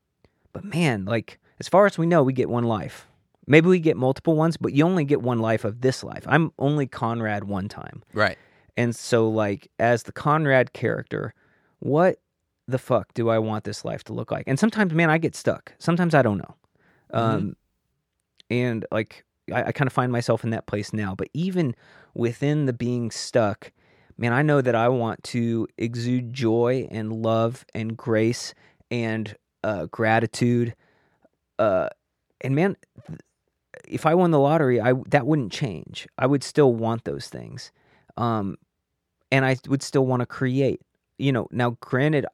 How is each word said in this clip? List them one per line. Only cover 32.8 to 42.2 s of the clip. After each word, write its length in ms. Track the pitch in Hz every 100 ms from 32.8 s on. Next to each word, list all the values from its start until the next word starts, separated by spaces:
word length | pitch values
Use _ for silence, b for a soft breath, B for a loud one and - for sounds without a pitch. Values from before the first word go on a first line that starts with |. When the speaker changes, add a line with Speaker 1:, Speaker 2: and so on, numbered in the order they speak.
| _ - -
Speaker 1:
th-, 120 | 156 _ _ _ _ _ - -
if 180 | - 156
I 80 |
won 160 | 170 180
the 100 | 151
lottery, 400 | 139 160 135 120
I, 140 | 113 131 -
that 180 | 143 120
wouldn't 260 | 156 107
change. 560 | - 135 80 - - - -
I 80 | 131
would 160 | 143
still 320 | - - 139 113
want 300 | 113 113 -
those 240 | 71 -
things. 420 | 62 57 62 - b b b b -
Um, 420 | 117 113 98 - _ _ _ _ _ _ -
and 120 | 135
I 140 | 131 131 -
would 140 | 135
still 240 | - 143 131
wanna 220 | 127 120
create. 540 | - 131 131 131 - _ _ _ -
You 120 | 135
know, 160 | 127 -
now 200 | 107 120 117
granted, 440 | - 127 147 151